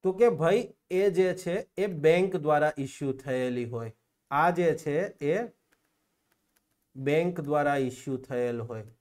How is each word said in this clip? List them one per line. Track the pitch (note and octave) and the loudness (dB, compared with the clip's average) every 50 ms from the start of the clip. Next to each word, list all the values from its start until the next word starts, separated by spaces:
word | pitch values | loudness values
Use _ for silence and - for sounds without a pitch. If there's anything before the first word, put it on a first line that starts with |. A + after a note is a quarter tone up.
| - | -2
તો | F#3+ F3+ | -2 2
કે | F#3 A#3+ A#3 | 4 4 4
ભાઈ | F3+ D3+ D#3+ E3 G3 A#3+ - - - _ _ _ | 4 2 2 2 2 2 0 -4 -14 _ _ _
એ | F3+ F#3 G3+ G3+ | 0 2 2 2
જે | F3 F3+ F#3+ F#3 F3+ | 4 2 2 2 0
છે | F#3 - F3 F3 G#3 - _ _ | -4 -4 -4 -4 -4 -6 _ _
એ | - G3 | -4 -4
બેંક | G3+ F3+ D3+ C#3+ D#3 E3 F3+ F#3+ F#3 F3+ | -4 -2 2 4 4 6 6 4 2 0
દ્વારા | D#3+ C#3+ D3+ D3+ D3 D3+ D3+ - | -2 0 2 2 4 2 0 0
ઇસ્યુ | - C3+ C3 - - C#3+ C#3 C3 | -2 -8 -8 -6 -6 -4 -4 -4
થયેલી | C3+ - C#3+ B2+ B2+ B2+ B2+ B2 B2 A#2+ | -6 -6 -4 -2 -2 -2 -2 -2 -4 -4
હોય, | A#2 A#2+ A#2 A#2 A2+ - _ _ _ _ _ _ _ | -6 -6 -8 -8 -10 -14 _ _ _ _ _ _ _
આ | C3+ C#3+ D#3+ F3+ | 0 2 4 4
જે | F3 E3+ F3 D#3+ D3+ | 2 4 2 2 2
છે | D#3+ - D#3 C#3+ D#3+ F#3+ G#3 - _ | 0 -4 -4 -2 -2 -2 -4 -8 _
એ | D3 C#3+ E3 G#3 A#3+ - _ _ _ _ _ _ _ _ _ _ _ _ _ _ _ _ _ _ _ _ _ _ _ _ _ _ _ _ _ | -2 0 0 0 -2 -6 _ _ _ _ _ _ _ _ _ _ _ _ _ _ _ _ _ _ _ _ _ _ _ _ _ _ _ _ _
બેંક | C3 C3 C#3 D3 D#3+ E3+ F3+ F3 F3 | -6 -2 0 2 2 2 0 -4 -4
દ્વારા | D3 C#3 D3+ D3 D3 D3 C#3+ | -4 -2 0 2 2 2 2
ઇસ્યુ | C#3 C3+ B2+ A#2+ - - C#3+ C3+ | 0 0 -2 -4 -8 -8 -6 -6
થયેલ | B2 B2+ - C3 B2 B2 A#2+ A#2+ A#2 | -6 -6 -6 -4 -2 -2 -2 -4 -6
હોય. | A#2 A#2 A#2 A2 G#2+ A2 _ _ | -8 -8 -10 -12 -12 -14 _ _